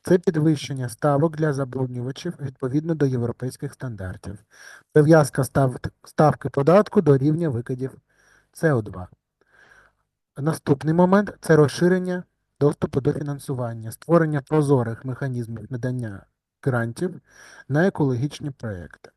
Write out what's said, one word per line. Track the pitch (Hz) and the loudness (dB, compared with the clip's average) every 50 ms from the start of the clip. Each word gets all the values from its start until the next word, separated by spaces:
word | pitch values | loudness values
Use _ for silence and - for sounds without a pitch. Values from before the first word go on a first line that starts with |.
Це | _ - 175 | _ 2 2
підвищення | 190 - 202 160 156 151 160 156 139 - - 143 131 127 117 | 2 2 0 0 2 2 2 2 0 -2 -8 -8 -6 -6 -8
ставок | - _ - 147 143 143 151 170 156 | -6 _ 0 0 2 2 2 0 0
для | 151 160 156 139 | -2 -2 -2 -2
забруднювачів | 135 139 127 123 135 131 127 123 123 120 131 135 - - 175 170 - | -4 -6 -6 -4 -6 -6 -4 -6 -8 -8 -8 -10 -8 -10 -10 -8 -8
відповідно | 143 139 131 _ 139 127 127 151 156 170 165 | -10 -10 -8 _ -6 -2 -2 -2 -2 -2 -2
до | 147 143 | 0 0
європейських | 135 127 120 120 120 120 _ 123 127 - - - 139 - | 0 0 -2 -2 -4 -4 _ -8 -10 -8 -10 -12 -12 -12
стандартів. | _ 139 131 113 95 92 92 98 107 - 101 104 - _ _ _ - - - - - _ _ | _ -12 -10 -10 -8 -10 -10 -10 -12 -14 -14 -14 -14 _ _ _ -20 -20 -20 -20 -20 _ _
Прив'язка | _ 151 147 147 165 160 143 127 - - 131 | _ 4 6 8 6 6 6 2 0 -4 -4
став-, | - _ 143 139 127 120 - - 101 _ _ - | -2 _ 0 0 0 -2 -6 -12 -12 _ _ -20
ставки | - _ - 156 147 139 - - 131 | -10 _ 4 4 4 4 0 -6 -4
податку | - 143 143 151 170 208 202 - - 208 | -4 0 2 6 6 4 4 4 0 2
до | 170 147 139 | 4 4 4
рівня | 131 131 151 156 170 170 156 | 4 4 0 0 0 -2 -2
викидів | 110 117 120 - 131 123 131 131 - - _ _ _ _ _ _ _ _ _ _ _ | -4 -4 -6 -8 -8 -8 -8 -10 -10 -16 _ _ _ _ _ _ _ _ _ _ _
С | - - 160 143 | 0 2 2 2
О | 117 | 2
два. | 107 104 95 92 90 - - _ _ _ _ _ _ _ _ _ _ _ _ _ _ _ _ _ _ _ _ _ _ _ _ | 0 -4 -12 -12 -14 -14 -18 _ _ _ _ _ _ _ _ _ _ _ _ _ _ _ _ _ _ _ _ _ _ _ _
Наступний | - 135 160 160 - _ - 147 - - 151 160 | -4 -4 -4 -4 -4 _ 0 0 0 2 0 4
момент — | 170 180 185 190 202 208 190 - _ | 4 4 6 4 2 2 0 -8 _
це | - - 160 | 2 4 6
розширення | 151 151 135 - - 175 180 185 185 180 180 180 180 175 _ _ _ _ _ _ _ | 6 6 4 2 0 2 2 2 0 0 -4 -6 -6 -8 _ _ _ _ _ _ _
доступу | 139 147 - _ - 151 - 143 | 0 0 0 _ -6 -2 -2 0
до | 123 147 139 | 0 0 -2
фінансування, | - 151 143 143 139 - - 139 123 123 117 117 113 110 113 | -2 -6 -8 -8 -10 -8 -8 -8 -6 -6 -8 -8 -10 -12 -14
створення | 113 _ - - 165 170 160 156 151 143 | -14 _ -2 2 2 2 4 2 0 -4
прозорих | 131 _ 156 156 147 139 147 127 120 113 113 - - | -2 _ 0 0 4 4 4 2 2 -2 -6 -8 -8
механізмів | 131 120 - 143 135 123 120 120 110 113 104 101 - | -10 -8 -6 -6 -6 -4 -6 -8 -8 -10 -12 -10 -10
надання | 135 120 120 127 127 127 117 107 98 95 - _ _ _ _ _ _ _ | -8 -6 -6 -4 -4 -6 -8 -8 -10 -14 -18 _ _ _ _ _ _ _
грантів | - 139 123 117 117 117 117 - 175 185 175 - _ _ _ - - - - - - | -4 -2 -2 0 -2 -4 -6 -6 -6 -6 -8 -12 _ _ _ -20 -20 -20 -20 -20 -10
на | - 131 147 175 | -4 0 2 2
екологічні | 196 - - 156 135 127 117 135 147 - - - 147 | 0 2 0 0 0 0 -2 -4 -6 -6 -8 -10 -10
проєкти | 131 _ - 113 101 87 80 - - _ - - _ | -10 _ -10 -10 -10 -10 -12 -16 -18 _ -20 -20 _